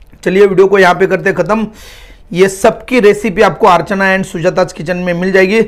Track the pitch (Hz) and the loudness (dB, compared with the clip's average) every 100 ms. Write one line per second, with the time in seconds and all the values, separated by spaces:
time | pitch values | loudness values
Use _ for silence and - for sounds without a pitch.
0 | - - - 190 196 170 190 202 180 175 | -20 -10 -2 2 2 4 2 4 2 2
1 | 185 190 190 180 175 220 214 - - - | 0 -2 -2 -4 -2 -4 -6 -12 -20 -20
2 | - - - 170 190 190 - - - 254 | -20 -20 -8 0 0 0 -2 -2 -2 2
3 | 202 202 226 185 196 147 208 170 151 196 | 2 2 -2 0 0 2 2 2 0 -2
4 | 190 190 190 175 175 165 180 - 165 180 | 0 -2 -4 -4 -2 -2 -4 -6 -8 -6
5 | 180 170 185 190 185 226 | -6 -4 0 0 2 0